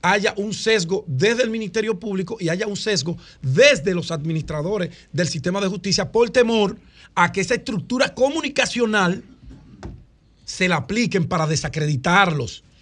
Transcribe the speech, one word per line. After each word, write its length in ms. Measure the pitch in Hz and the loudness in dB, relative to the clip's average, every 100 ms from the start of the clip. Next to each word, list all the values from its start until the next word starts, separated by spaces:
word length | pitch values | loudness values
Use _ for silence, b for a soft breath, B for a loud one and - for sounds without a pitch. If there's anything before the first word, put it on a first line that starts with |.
haya 320 | 180 202 202 - | 2 2 2 -2
un 160 | 208 | -4
sesgo 500 | - 220 220 165 190 - | -2 0 2 0 -4 -4
desde 360 | 131 202 233 | 0 2 2
el 80 | 226 | 0
Ministerio 480 | 226 208 220 220 185 | -2 -4 -2 -2 -4
Público 400 | 214 190 190 226 | -4 -4 -4 -4
y 80 | 160 | -4
haya 180 | 180 214 | -2 -4
un 100 | 196 | -4
sesgo 420 | 214 202 151 170 B B | -2 -2 -2 -8 B B
desde 500 | 131 139 285 233 160 | 0 6 6 6 0
los 160 | 175 - | -2 -4
administradores 800 | 165 160 160 - 156 160 208 175 B B | -6 -4 -4 -4 -6 -4 -4 -6 B B
del 160 | 143 170 | -2 -2
sistema 320 | 160 180 196 | -2 -4 -2
de 80 | 196 | -2
justicia 420 | 196 202 185 190 | -4 -2 -2 0
por 180 | 220 233 | 2 4
temor 480 | 254 233 226 202 - B B B | 4 4 4 0 -2 B B B
a 180 | - 175 | 2 2
que 80 | 180 | 2
esa 120 | 180 233 | -2 -2
estructura 580 | - 214 - 247 - | -2 -6 -2 0 0
comunicacional 1080 | - 269 320 302 277 214 240 226 214 180 196 - - - - - - - - - _ _ _ | 2 0 0 -2 -2 -2 0 0 2 2 0 -8 -20 -20 -20 -20 -18 -18 -18 -20 _ _ _
se 240 | - - 180 | -14 -2 0
la 80 | 160 | 0
apliquen 500 | - 214 220 190 151 | 0 -2 0 0 0
para 200 | 180 156 | 0 0
desacreditarlos. 1160 | 151 151 156 151 139 170 185 185 147 113 - b b | -2 -2 -2 -2 0 4 4 4 0 -6 -10 b b